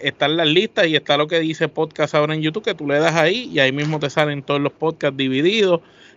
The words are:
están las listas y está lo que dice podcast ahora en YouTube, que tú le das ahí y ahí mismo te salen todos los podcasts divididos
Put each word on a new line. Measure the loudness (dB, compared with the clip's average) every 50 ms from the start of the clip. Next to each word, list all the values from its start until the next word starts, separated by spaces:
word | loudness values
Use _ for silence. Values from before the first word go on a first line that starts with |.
están | -2 -6 -2 -2 -2 0 0 0
las | 0 2
listas | 2 2 2 0 0 0 0 2
y | 2
está | 0 0 0 0 0
lo | 0 0
que | 0 -2
dice | -2 -2 -2 -2 -4 -4
podcast | -2 -4 -4 -4 -2 -4 -4 0 2
ahora | 0 0 0 -2
en | -2
YouTube, | -2 -2 -4 -4 -6
que | -6 -6
tú | -6 -4 -2
le | 0 2
das | 2 2 2
ahí | 4 2 2 2 -2 -6 -4 0
y | 2
ahí | 2 2
mismo | 2 0 -2 -2 -2 -2
te | -4 -2
salen | 0 0 0 0 0 -6
todos | -4 -2 -2 0
los | 0 -2
podcasts | -4 _ -4 -4 -4 -2 -4 -4 -2 -2
divididos | -2 -2 0 2 2 2 2 2 2 2 2 0 -2 -8 _ -20 -20 -20 -18